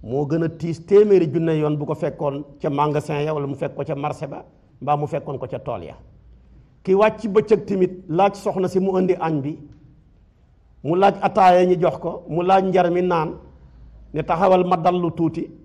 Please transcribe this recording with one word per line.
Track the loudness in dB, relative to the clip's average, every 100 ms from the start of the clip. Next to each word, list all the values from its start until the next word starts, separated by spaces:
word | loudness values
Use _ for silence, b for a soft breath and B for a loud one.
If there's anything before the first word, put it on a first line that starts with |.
Moo | -4 -4 -2
gën | -2
a | -4
tiis | -6 -8 -8 2
téeméeri | 4 6 6 4
junne | 0 0 0
yoon | 0 -2
bu | -4
ko | -4
fekkoon | -6 -4 -6 -6 -12 -8
ca | -4
magasin | 0 0 0 -4 -6 -4
ya, |
wala | -4 -6
mu | -6
fekk | -8 -8
ko | -8
ca | -6
marché | -6 -8 -12
ba, | -14 -18 _ _ _
mbaa | -4 -2
mu | -2
fekkoon | -6 -6 -10
ko | -8
ca | -10
tool | -8 -10
ya. | -10 -18 -20 -20 -20 -20 _ -20 -20 _
Ki | 0 4
wàcc | 4 0 -2
bëccëg | 0 2 0 0
tamit | 0 0 -2 -6
laaj | 0 0 0
soxna | -6 -2 -2
si | 0
mu | 0 0
indi | 0 0
añ | 0 -4
bi, | -4 -10 -16 -20 -20 _ _ _ _ _ _ _ _ _
mu | -4 4
laaj | 4 2
ataaya | -2 4 6 6 6
ñi | 4
jox | 2 -2
ko, | -8 -10 -6
mu | -4
laaj | 2 2 4
njar | 2 2
mi | 2
naan, | 0 0 -2 -8 -18 -20 -20 -20 -20 -20 -12
ne | -8
taxawal | -4 0 4 4 4
ma | 2
dallu | 2 0 -2
tuuti | -2 -4 -2 -10 -14